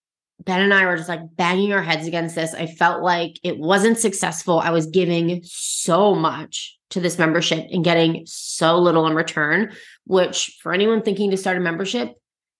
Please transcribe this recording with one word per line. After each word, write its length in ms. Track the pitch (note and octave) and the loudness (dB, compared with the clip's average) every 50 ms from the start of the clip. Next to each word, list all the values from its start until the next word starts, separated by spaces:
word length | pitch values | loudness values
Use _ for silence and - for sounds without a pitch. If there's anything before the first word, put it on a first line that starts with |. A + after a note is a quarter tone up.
| _ _ _ _ _ _ _ - - | _ _ _ _ _ _ _ -12 -6
Ben 160 | - F#3 F#3 | -4 0 0
and 120 | G3 G3+ | 2 4
I 140 | G3+ G3 F#3+ | 4 4 4
were 100 | F3+ F3 | 2 0
just, 120 | E3 D#3+ F3+ | -2 -4 -6
like, 260 | E3+ E3 E3 E3 - | -8 -10 -10 -8 -4
banging 360 | - F3+ F3 F3+ F#3 G3+ G#3 | -2 0 0 2 2 0 0
our 100 | G3+ G3 | 0 0
heads 240 | E3+ E3 D#3+ D#3 D#3+ | 0 0 -2 -2 -2
against 280 | E3 E3 E3+ E3 E3 E3 | -4 -4 -4 -4 -4 -4
this. 180 | E3+ D#3+ D#3+ - | -4 -4 -4 -4
I 120 | - E3+ | -6 -8
felt 360 | - - - F3+ F3 E3+ - | -8 -2 2 2 2 2 2
like 360 | E3 F3+ F3 F3 E3+ E3 E3+ - | 0 0 0 0 -2 -4 -8 -8
it 160 | - F3 D#3 A#2 | -6 -6 -6 -2
wasn't 400 | D3+ E3 G3 G3 G3 A3+ A3+ A3+ | 0 2 2 4 4 4 2 2
successful. 640 | - G#3+ F#3+ - - E3+ D#3+ - - F#3+ E3+ D#3+ | 0 -2 -2 -2 -4 -4 -4 -4 -2 0 0 2
I 100 | - E3+ | 2 2
was 160 | E3 E3+ D#3+ | 0 0 0
giving 540 | D#3+ D#3+ F#3 F3+ E3+ E3+ E3+ E3+ E3 F3+ F3 E3+ | 0 0 0 2 2 2 0 0 0 -2 -4 -8
so 720 | - - - - - - - - - E3 F3+ G#3 G#3 G3 | -12 -12 -10 -8 -8 -6 -4 -2 2 2 4 4 4 4
much 640 | - D#3+ D#3 C3 C#3+ D#3 - - - - - - _ _ - | 2 0 -2 -2 -4 -8 -12 -12 -12 -12 -14 -18 _ _ -10
to 100 | - F#3+ | -4 -2
this 180 | F3 F3 E3 F3 | -2 -2 0 0
membership 480 | E3 D#3+ D#3 E3+ E3 - E3 G#3+ - - | 0 2 2 0 0 0 -2 -4 -4 -4
and 140 | - F#3 D#3 | -2 0 2
getting 380 | E3+ E3+ E3 E3 E3 E3 E3 - | 2 4 4 4 2 0 -2 -8
so 520 | - - - - - - - E3 E3 E3+ F3 | -12 -14 -12 -10 -10 -4 0 2 4 4 4
little 280 | F3+ F3 D#3+ E3 D#3+ | 4 4 4 4 2
in 80 | D#3+ D#3 | 2 2
return, 580 | D#3 E3 D#3+ - D#3+ D3+ D3 D#3+ F#3 A3 A3 - - - - - _ _ | 0 -2 -2 -2 -2 0 0 0 0 -2 -4 -8 -14 -20 -20 -20 _ _
which 520 | - F#3 F#3 F3+ - - - - - - - | 0 2 2 2 2 0 -4 -6 -6 -8 -10
for 100 | - E3 | -8 -4
anyone 300 | E3+ F#3 G3+ A3 A3+ A3 | 0 2 2 2 2 0
thinking 280 | - G#3+ G3 F#3+ G#3 G3 | 0 -2 -2 -2 0 -2
to 60 | F#3+ | -2
start 200 | F#3+ - G3 F#3 | -2 -2 -2 -2
a 40 | F3+ | 0
membership, 540 | F3+ E3+ E3+ E3 G3 F#3 A#3 A#3+ A#3+ - - _ _ _ _ _ _ _ _ | -2 -2 -2 -4 -4 -4 -4 -4 -6 -8 -10 _ _ _ _ _ _ _ _